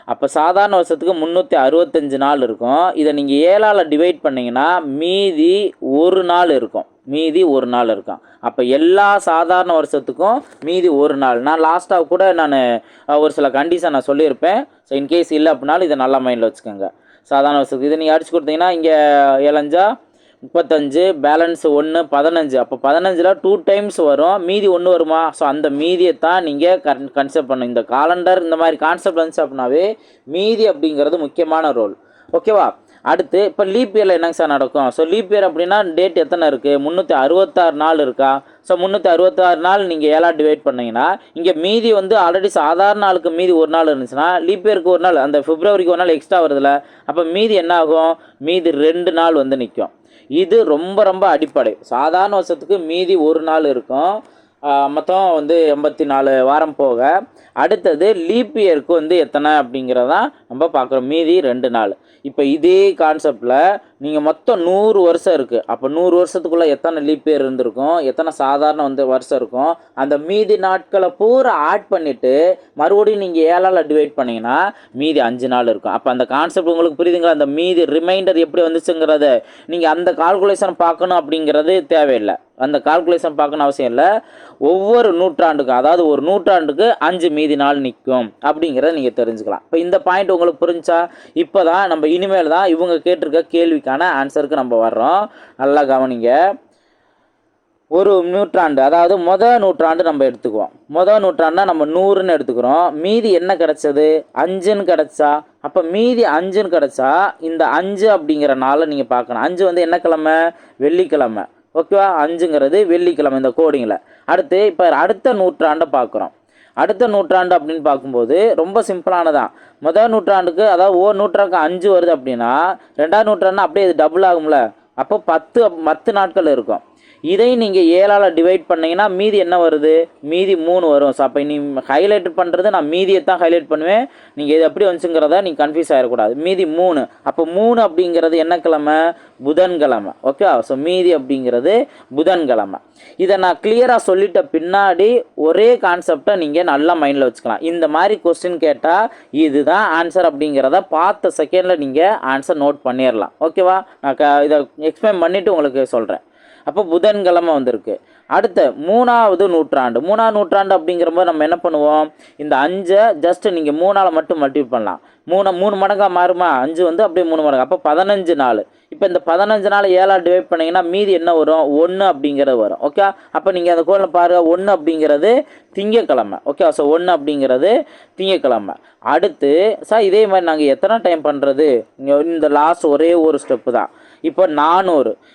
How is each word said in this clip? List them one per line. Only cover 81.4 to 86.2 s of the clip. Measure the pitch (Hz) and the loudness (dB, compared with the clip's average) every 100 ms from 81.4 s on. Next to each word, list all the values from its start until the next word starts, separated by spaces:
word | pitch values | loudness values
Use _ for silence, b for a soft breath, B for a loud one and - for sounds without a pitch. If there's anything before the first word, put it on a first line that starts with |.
| 151 147 156 190 147 | 0 0 2 0 0
தேவையில்லை. | 160 147 123 104 92 - _ | 0 2 0 -2 -6 -10 _
அந்த | 131 147 | -4 -2
கால்குலேஷன் | - 165 165 170 170 147 | 0 0 0 -2 -2 -2
பார்க்கணும் | 147 151 | -4 0
அவசியம் | 143 139 127 | -2 -2 -4
இல்லை. | 120 170 220 B B B B | 0 2 0 B B B B
ஒவ்வொரு | 139 185 196 240 226 | 0 0 2 2 2
நூற்றாண்டுக்கும், | 170 185 151 170 147 131 123 | 0 -2 0 0 0 0 0
அதாவது | 139 175 160 | 2 2 2
ஒரு | 143 | 0